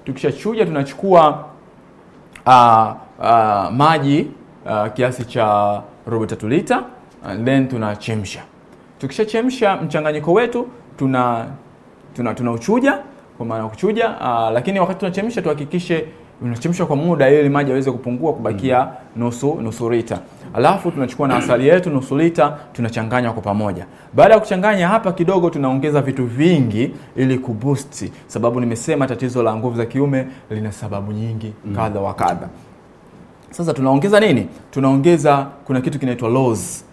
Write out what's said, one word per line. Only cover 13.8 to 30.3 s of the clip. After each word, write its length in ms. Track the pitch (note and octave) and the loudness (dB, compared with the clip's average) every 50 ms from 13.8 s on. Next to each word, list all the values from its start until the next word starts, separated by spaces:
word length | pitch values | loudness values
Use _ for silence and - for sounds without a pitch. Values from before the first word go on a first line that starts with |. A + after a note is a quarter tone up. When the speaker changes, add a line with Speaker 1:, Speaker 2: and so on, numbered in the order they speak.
| F3+ G#3 G#3+ A#3 A3+ A3 - - | -2 -2 0 0 -2 -2 -2 -4
Speaker 1:
ah, 300 | - B2 A#2+ A#2 A2+ A2+ | -4 -2 0 0 0 0
lakini 300 | A2 B2 C3+ F#3+ G3 G3 | 0 0 -2 0 -2 -2
wakati 180 | F3 F3 F#3+ F3+ | -2 -4 -4 -4
tunachemsha 440 | G3+ F#3 F3 F#3+ G3+ A#3 A3+ G#3 | -4 -4 -4 -4 -4 -4 -4 -4
tuhakikishe 640 | - D#3+ D3 D3 D#3 E3 - F3 F3 - E3+ D#3+ D#3 D#3 - - - - - - | -2 -2 -2 -4 -4 -4 -4 -6 -2 -2 -2 -2 -2 -8 -14 -20 -20 -20 -16 -8
unachemsha 440 | A#2+ A#2+ A#2 A2+ - E3 F3 F#3 F3 | -6 -6 -6 -4 -4 -4 -2 -2 0
kwa 100 | C#3+ F3+ | 0 0
muda 340 | C#3 D#3 F3 E3+ C#3 C3+ C3 | 0 2 0 2 4 6 6
ili 180 | C#3+ D3+ D3 C#3+ | 6 6 6 4
maji 220 | C#3 C#3+ C#3+ C3 | 2 2 0 0
yaweze 200 | B2+ C3+ C3+ C3+ | 0 0 0 -2
kupungua 400 | A#2+ A#2 - B2 B2 B2+ D3+ D#3 | -4 -4 -6 -6 -4 -2 -2 -2
kubakia 480 | - - A#2 G#2+ G#2+ G2 A2 C3 B2+ B2 C3+ - - - - - - | -2 -2 -4 -6 -4 -2 0 2 2 2 2 0 -6 -16 -20 -14 -6
Speaker 2:
Mm. 60 | A2+ A#2+ | -4 -4
Speaker 1:
nusu, 340 | A#2+ A#2 - C#3 C#3+ D#3+ - | -4 -4 -2 -2 -2 -2 -2
nusu 280 | A#2 A2 G#2+ - A#2+ A2+ | -6 -8 -6 -4 -2 0
lita. 280 | A#2+ A#2 A2+ - G#2 F2 - - - - - - - | 0 0 0 -2 -8 -8 -8 -16 -20 -20 -20 -8 -2
Alafu 360 | G2+ B2+ D#3 F#3+ F#3+ - F3 | 2 2 2 2 2 -2 -4
tunachukua 380 | D3 C#3+ C3 A#2+ - - D3 C3+ | -4 -2 -6 -4 -2 -2 0 0
na 80 | B2+ | 0
asali 320 | B2 - - B2+ A#2+ C3 C#3+ | 0 2 2 2 4 6 6
yetu 220 | E3+ F#3 F3+ E3 | 6 4 4 0
nusu 280 | D3 C3 B2+ - C3+ C#3+ | -2 -2 -2 -2 0 2
lita, 380 | D#3+ E3+ E3 - D3+ C#3+ D3 - - - | 2 2 4 2 0 0 0 -8 -16 -16
tunachanganya 600 | - - A#2+ A2 A2+ A#2+ A2 A2+ A#2+ B2+ B2 A#2 | -6 -4 -4 -4 -2 -4 -4 -2 0 0 0 0
kwa 100 | A2 A2+ | -4 -4
pamoja. 440 | F#2+ G#2 G2+ G#2+ G#2+ G2+ F2+ E2+ - - - - - - - | -4 -2 -2 0 -2 -2 -4 -6 -10 -14 -18 -20 -20 -4 4
Baada 200 | C3 D#3 G3+ A3 | 6 8 8 8
ya 60 | G#3+ | 6
kuchanganya 480 | G#3+ - G3 F#3 F#3+ G#3+ G#3+ F#3+ E3+ F3 | 4 0 -2 0 2 2 2 2 2 2
hapa 240 | G#3 A3+ A3 F#3+ | 2 2 0 -2
kidogo, 380 | F3 - E3+ E3+ G3 F#3 E3+ E3 | -2 0 0 2 2 2 2 0
tunaongeza 500 | E3 D3 C#3 C3 C3 C3+ C3+ D#3 C#3+ D3 | 0 0 -2 0 0 0 0 0 0 0
vitu 240 | B2 C3 B2 C3 B2+ | 0 0 -2 -2 -4
vingi 680 | A#2 A2+ B2+ D3+ F3+ F3+ D3 B2+ A2 G2+ G#2+ B2+ F3 - - - - - | -4 0 2 4 4 4 4 2 0 0 -2 -2 -2 -4 -12 -18 -12 -4
ili 220 | - C3 C3 C3 B2 | -2 0 0 0 -2
kuboost, 720 | - - A2+ G#2 A#2 C#3+ C#3 C3 - - - - G2 - - - - | -2 -6 -8 -4 -2 -2 -2 -2 -4 -12 -12 -12 -12 -12 -12 -16 -20
sababu 340 | - - A#2 A2 A#2+ B2 B2+ | -10 -6 -2 -2 0 0 0
nimesema 460 | B2 A#2 A#2 A2+ - E3 D#3+ C#3+ C3+ | -2 -2 -4 -4 -4 -2 -2 -2 -2
tatizo 360 | B2 A#2+ A#2+ C3 B2+ A#2 B2 | -2 -2 -4 -4 -4 -2 0
la 140 | A#2 A2 A2 | 0 0 0
nguvu 200 | A2+ A2+ B2+ A2+ | -2 -4 -4 -2
za 100 | A#2 A2+ | -4 -6
kiume 400 | A2 - C3+ C#3+ C#3+ C3+ C3 B2+ C3 | -4 -2 -2 0 0 0 -2 -4 -6